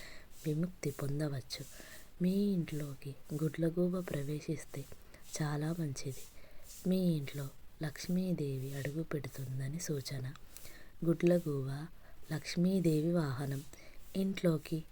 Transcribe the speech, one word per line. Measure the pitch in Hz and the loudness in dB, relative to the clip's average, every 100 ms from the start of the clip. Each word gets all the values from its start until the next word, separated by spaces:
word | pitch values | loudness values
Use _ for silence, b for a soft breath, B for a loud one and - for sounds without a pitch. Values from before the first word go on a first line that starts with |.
| B B B - 160 | B B B -4 0
విముక్తి | 151 175 - 143 | 2 0 0 -2
పొందవచ్చు. | - 139 143 151 135 - - - B B B B - | 0 0 0 0 -2 -4 -8 -8 B B B B 2
మీ | 180 | 4
ఇంట్లోకి | 196 202 180 156 151 147 135 139 - - | 6 4 4 2 -2 -2 -4 -8 -8 -4
గుడ్లగూబ | 151 156 165 165 170 180 180 | 0 2 4 2 4 2 2
ప్రవేశిస్తే | 180 143 143 151 - 143 - 143 131 - B B - - | 0 -2 0 -2 -2 -4 -4 -8 -8 -12 B B -8 -2
చాలా | 147 147 156 175 | 0 2 2 0
మంచిది. | 151 131 139 127 - B B B B - 180 | 0 -2 -4 -4 -8 B B B B -2 2
మీ | 185 180 151 | 6 6 4
ఇంట్లో | 135 143 135 - - - | 0 -4 -6 -8 -14 -6
లక్ష్మీదేవి | 156 - - 180 185 156 139 131 135 | -6 -4 0 2 2 2 2 0 -2
అడుగు | 139 139 156 | -2 -2 -2
పెడుతుందని | 160 151 123 - 127 131 135 165 | 0 -2 -2 -6 -4 -2 -2 -2
సూచన. | - 143 - 131 127 - B B B B B - | -2 -2 -2 -4 -4 -8 B B B B B 0
గుడ్లగూబ | 165 160 175 175 156 139 131 143 165 B B B - | 2 6 6 6 4 0 -2 -4 -6 B B B -4
లక్ష్మీదేవి | 151 - 175 180 196 165 151 165 | -4 -2 2 4 6 6 6 6
వాహనం. | 175 143 127 139 139 - B B B - 190 | 4 4 0 -2 -2 -6 B B B -4 0
ఇంట్లోకి | 190 190 180 151 - 156 - | 0 4 4 4 2 -2 -2